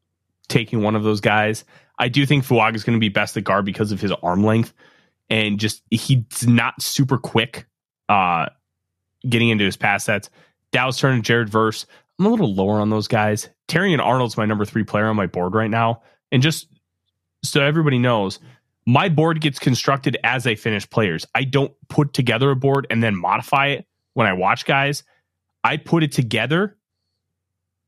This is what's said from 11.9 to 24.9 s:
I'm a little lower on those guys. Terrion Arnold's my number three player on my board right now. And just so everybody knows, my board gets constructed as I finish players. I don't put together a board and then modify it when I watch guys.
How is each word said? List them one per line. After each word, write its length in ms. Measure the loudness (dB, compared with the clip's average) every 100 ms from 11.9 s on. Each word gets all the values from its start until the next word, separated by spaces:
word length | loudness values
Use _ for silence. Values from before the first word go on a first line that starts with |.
| -20 _ -2
I'm 80 | 0
a 40 |
little 240 | 2 0
lower 260 | 0 0 2
on 100 | 0
those 180 | -2 0
guys. 400 | 0 0 -2 -6 _ -4
Terrion 300 | 0 2 0
Arnold's 380 | 2 2 0 -2
my 100 | -2
number 180 | -2
three 200 | -2 -2
player 220 | -2 0 0
on 100 | 0
my 100 | -2
board 280 | -2 -2
right 140 | 0 0
now. 340 | 0 0 -2 _ _ -2
And 80 | 0
just 260 | 2 -2 -10 _ _ _ _ _ _ _
so 180 | -4 0
everybody 360 | 2 2 2 2
knows, 400 | 2 2 -2 -6 -18 _ _ _ 0
my 220 | 2 2
board 320 | 2 2 2
gets 180 | -2 -2
constructed 580 | 0 0 0 0 -2 -2
as 220 | -2 -2 -2
I 80 |
finish 340 | -2 -2 -4 -4
players. 380 | -2 0 -2 -4
I 100 | -4
don't 280 | 0 0 -2 _ -4
put 260 | 0 0
together 360 | 0 0 2 2
a 60 | 2
board 300 | 0 0 0
and 140 | 0
then 140 | 0 0
modify 520 | 0 -2 0 0 0
it 180 | -2 -8 _ _
when 120 | 0 0
I 60 |
watch 320 | 2 0 0
guys. 380 | 0 0 0